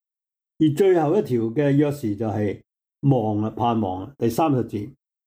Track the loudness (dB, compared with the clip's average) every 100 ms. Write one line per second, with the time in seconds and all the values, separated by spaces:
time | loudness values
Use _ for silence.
0 | _ _ _ _ _ 0 2 4 4 4
1 | 2 0 0 -2 -2 0 2 2 2 -2
2 | -6 -4 -4 -2 -4 -6 _ _ _ _
3 | 2 2 0 -2 -4 -2 0 0 -2 -6
4 | -12 -4 -2 0 0 0 -2 -8 -10 -16
5 | _ _